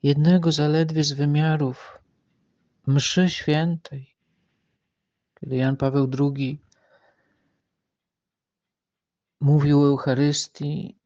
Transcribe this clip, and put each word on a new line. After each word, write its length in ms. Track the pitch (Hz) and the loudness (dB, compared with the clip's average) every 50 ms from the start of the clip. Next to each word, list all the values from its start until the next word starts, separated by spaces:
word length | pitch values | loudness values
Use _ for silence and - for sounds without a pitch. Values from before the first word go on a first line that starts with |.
| - | 2
jednego 480 | 143 143 143 151 165 180 185 165 165 | 0 2 2 4 4 4 4 4 2
zaledwie 520 | 156 147 147 151 151 160 165 160 160 160 151 | 0 0 0 0 2 0 0 0 0 -2 -2
z 80 | 143 | -2
wymiarów 880 | 143 135 147 147 147 151 156 160 156 156 147 131 131 - - - - - _ _ _ _ _ _ _ _ _ _ _ _ _ _ _ _ _ - | -2 -2 -2 0 2 2 2 0 0 0 -2 -4 -4 -8 -16 -20 -20 -20 _ _ _ _ _ _ _ _ _ _ _ _ _ _ _ _ _ 0
mszy 420 | 135 143 135 - - 180 180 180 | 0 0 0 0 0 2 0 0
świętej, 840 | - - - - 151 151 160 170 170 165 _ - - 135 131 _ _ _ _ _ _ _ _ _ _ _ _ _ _ _ _ _ _ _ _ _ _ _ _ _ _ _ | 0 -4 -2 -2 0 0 0 -2 -4 -6 _ -14 -16 -16 -16 _ _ _ _ _ _ _ _ _ _ _ _ _ _ _ _ _ _ _ _ _ _ _ _ _ _ _
kiedy 160 | - 131 131 | -12 -6 -4
Jan 220 | 127 131 131 135 135 | -2 0 -2 0 0
Paweł 300 | - 135 135 143 139 131 | -2 0 0 0 0 0
drugi 540 | 131 131 143 143 139 139 139 127 143 147 _ _ _ _ _ _ _ _ _ _ _ _ _ _ _ _ _ _ _ _ _ _ _ _ _ _ _ _ _ _ _ _ _ _ _ _ _ _ _ _ _ _ _ _ _ _ _ _ _ _ _ _ _ _ _ _ | 0 -2 -2 -2 -2 -4 -6 -6 -6 -10 _ _ _ _ _ _ _ _ _ _ _ _ _ _ _ _ _ _ _ _ _ _ _ _ _ _ _ _ _ _ _ _ _ _ _ _ _ _ _ _ _ _ _ _ _ _ _ _ _ _ _ _ _ _ _ _
mówił 400 | 143 143 147 151 143 147 147 143 | 0 2 2 4 4 4 4 4
o 60 | 143 143 | 4 4
Eucharystii 1080 | 143 135 - 143 127 127 143 147 147 151 - - _ - 143 147 151 - - - - _ _ | 2 0 -2 -2 0 0 0 0 0 -2 -6 -10 _ -10 -8 -8 -8 -8 -10 -12 -16 _ _